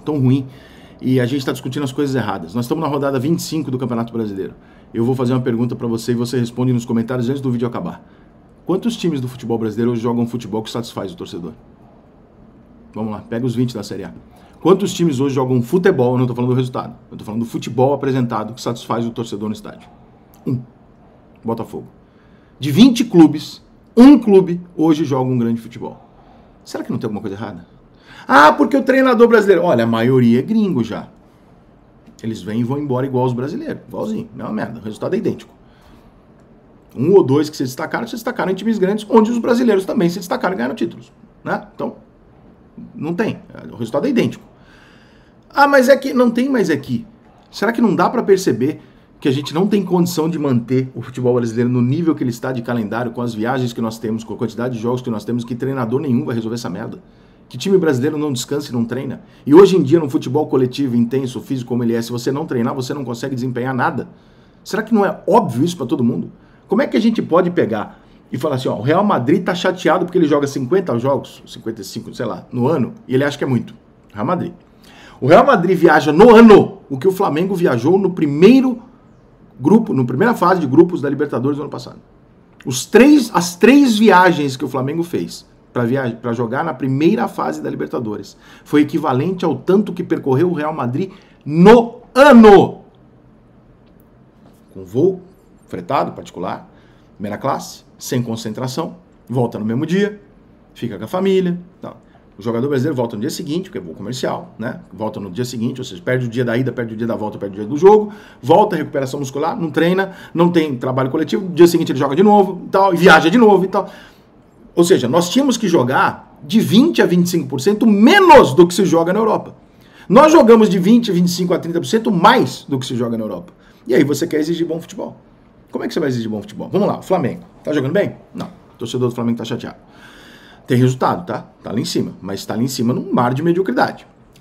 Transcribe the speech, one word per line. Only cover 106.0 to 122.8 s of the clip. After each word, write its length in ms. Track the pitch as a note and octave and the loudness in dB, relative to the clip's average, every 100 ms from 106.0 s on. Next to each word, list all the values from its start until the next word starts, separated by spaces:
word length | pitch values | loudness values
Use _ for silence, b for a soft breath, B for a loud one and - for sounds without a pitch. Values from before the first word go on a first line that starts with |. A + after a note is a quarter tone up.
perde 240 | B2+ B2+ A#2+ | -4 -4 -4
o 20 | |
dia 160 | A2+ | -4
da 140 | A#2+ A2+ | -2 -2
ida, 140 | C3 | -4
perde 240 | A#2+ A#2 G#2+ | -6 -8 -6
o 20 | |
dia 80 | A2+ | -6
da 100 | G#2 | -6
volta, 220 | G#2+ G#2 | -8 -8
perde 160 | G2+ | -10
o 60 | F#2+ | -10
dia 100 | G#2 | -8
do 80 | C#3+ | 4
jogo, 340 | F#3+ G#3+ G#3 B B B | 6 6 2 B B B
volta, 340 | B2 F3 G#3+ E3 | 2 2 2 -2
recuperação 440 | B2+ C#3+ C3 C#3+ | -6 -6 -6 -8
muscular, 360 | C3 C#3+ D#3 A3 | -8 -6 -6 -4
não 140 | E3 | -4
treina, 440 | C#3 E3 F#3 F#3+ B B | 0 0 0 -2 B B
não 160 | D#3+ F3 | 0 2
tem 260 | F3 D#3 B2+ | 2 0 -4
trabalho 360 | C3 B2+ C3 | -4 -2 -2
coletivo, 340 | D#3 D#3 A3 F#3+ | -2 -4 -4 -2
no 60 | |
dia 160 | D3 E3+ | 6 6
seguinte 240 | D#3+ C3+ | 6 -2
ele 80 | C3+ | -2
joga 160 | C#3+ C#3+ | -2 2
de 80 | |
novo, 440 | G#3 G#3 F#3+ F3 - | 4 6 2 -2 -2
tal, 200 | G3 G3 | 2 2
e 60 | E3+ | 4
viaja 320 | F3+ D#3+ D#3+ | 6 6 6
de 80 | A#3 | 4
novo 280 | G#3+ F#3 F#3 | 6 4 2
e 20 | |
tal. 200 | G3+ - B B B B _ _ _ - - | -4 -6 B B B B _ _ _ -10 0
Ou 80 | |
seja, 240 | F3 D3 A#2+ | 2 2 2
nós 220 | D#3+ F3 | 0 0
tínhamos 280 | B3 C#4 A#3 | 0 0 0
que 100 | G3 | 0
jogar 720 | E3 A#2+ D3+ F3 - - - | 0 2 0 0 -4 -16 -20
de 160 | D3 G#3 | -2 0
vinte 440 | C#3 G3 E4 - | 4 4 4 2
a 20 | F#3 | 2
vinte 220 | F3+ E3+ | 2 2
e 20 | |
cinco 180 | E3+ C3 | -2 -4
por 140 | C3 | -4
cento 240 | G3 G#3 A3+ | -2 2 2
menos 680 | G3+ A#3 G4+ F#4 C#4+ C#3+ C3 | 6 6 6 8 8 8 6
do 100 | F3 | 4
que 80 | |
se 100 | F3+ | 4
joga 300 | F3+ E3 E3 | 2 2 2
na 60 | G3+ | 0
Europa. 360 | A3+ F#3 - - _ b b b b | 0 -2 -6 -20 _ b b b b
Nós 220 | G#3 D#4 | 6 8
jogamos 380 | D#4+ A3+ A3+ G#3 | 8 8 8 6
de 100 | F#3 | 4
vinte, 320 | F3+ A#3+ A#3 | 4 4 4
vinte 160 | F3+ F3 | 0 0
e 40 | |
cinco 220 | - F3 | 0 -2
a 60 | E3 | -2
trinta 200 | E3 E3+ | -2 -6
por 80 | - | -2
cento 240 | A3+ A3+ | -2 0
mais 540 | F3+ G3 B3+ C3 - - | 4 4 4 0 -6 -8
do 120 | |
que 60 | C3+ | -6